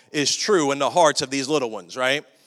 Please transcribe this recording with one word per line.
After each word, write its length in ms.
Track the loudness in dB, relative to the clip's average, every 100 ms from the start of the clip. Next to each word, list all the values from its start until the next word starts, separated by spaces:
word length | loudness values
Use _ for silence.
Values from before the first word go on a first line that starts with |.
| _
is 220 | -4 -2
true 380 | -2 0 2 2
in 60 | 0
the 100 | 0
hearts 320 | 4 4 2
of 80 | -2
these 180 | -4 -2
little 220 | -2 -2
ones, 260 | -6 -12
right? 300 | -4 -2 -2 -6 _